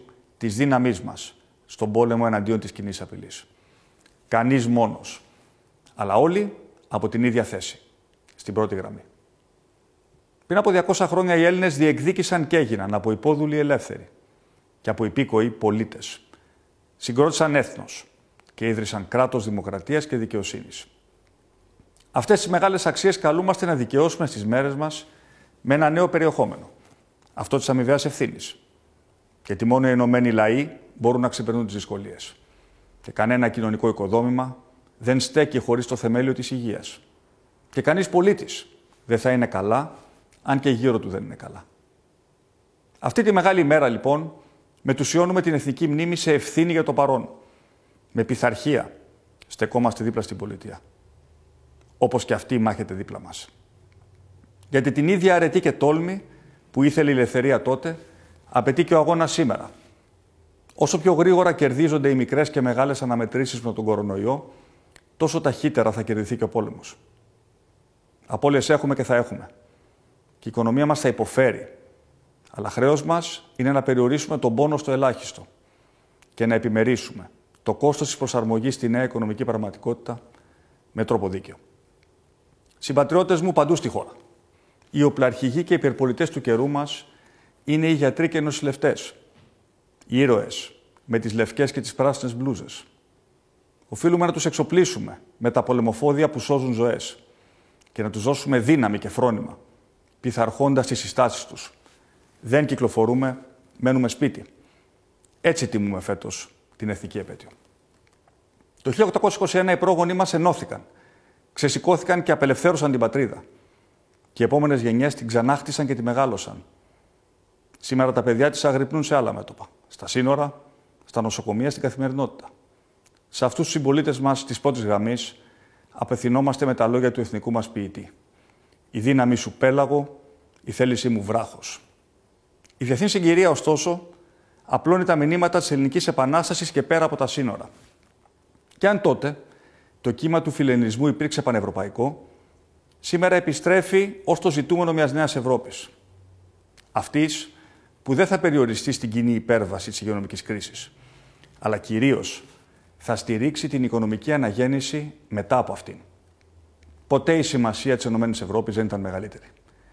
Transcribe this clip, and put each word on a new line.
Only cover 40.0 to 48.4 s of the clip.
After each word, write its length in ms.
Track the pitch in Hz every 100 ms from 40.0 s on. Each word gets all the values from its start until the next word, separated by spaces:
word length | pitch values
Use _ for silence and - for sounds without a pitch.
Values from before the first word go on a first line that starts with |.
| - _ _ _
αν 160 | - 139
και 100 | 139
γύρω 300 | 120 127 113
του 100 | -
δεν 140 | 95
είναι 120 | 104 -
καλά. 300 | - 101 - _ _ _ _ _ _ _ _ _ _ _ _ _
Αυτή 240 | 143 -
τη 80 | 220
μεγάλη 280 | 196 175 190
ημέρα, 300 | 147 156 135
λοιπόν, 440 | 113 131 147 160 - - _ _ _
μετουσιώνουμε 600 | - 131 135 165 175 185
την 120 | 170
εθνική 340 | 151 139 127 165
μνήμη 280 | 147 170 170
σε 180 | 160
ευθύνη 380 | 147 - - 170
για 120 | 165
το 100 | 151
παρόν. 360 | 123 139 127 - - - _ _ _ _ _ _
Με 120 | 117
πειθαρχία 680 | 113 123